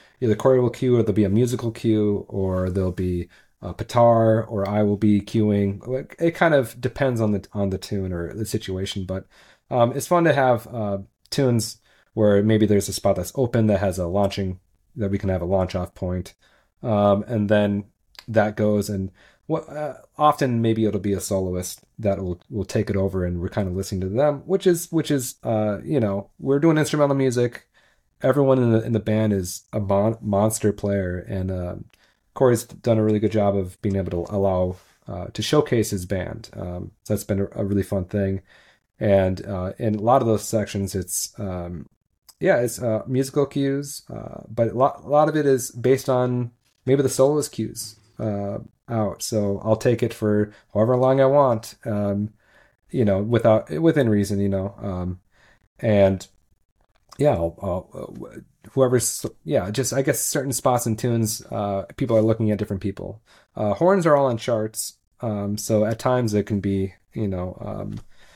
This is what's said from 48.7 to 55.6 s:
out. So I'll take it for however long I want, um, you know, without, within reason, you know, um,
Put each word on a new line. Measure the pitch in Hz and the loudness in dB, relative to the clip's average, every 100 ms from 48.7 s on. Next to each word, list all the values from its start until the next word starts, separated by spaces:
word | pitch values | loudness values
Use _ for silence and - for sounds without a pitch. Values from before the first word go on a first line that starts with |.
| _ - | _ -6
out. | 117 104 - | -2 -2 -4
So | - 110 101 98 | -4 -2 0 -2
I'll | 110 110 | 0 0
take | 123 117 | 2 2
it | 117 | 0
for | - 107 104 104 - _ | -2 0 2 0 -4 _
however | - 113 127 | 0 2 4
long | 131 135 | 4 4
I | 135 | 4
want, | 143 135 113 - - | 6 4 2 -4 -12
um, | - 104 101 101 107 - _ _ _ _ _ | -6 -2 -2 -2 -4 -8 _ _ _ _ _
you | 135 | 0
know, | 104 95 | 2 2
without, | 107 120 113 110 - | 2 2 4 4 2
within | 151 165 156 117 | 0 2 4 2
reason, | 104 98 101 | 2 0 0
you | 101 | 0
know, | 95 98 101 | -2 -4 -8
um, | 101 90 90 90 _ _ _ _ | -8 -6 -6 -8 _ _ _ _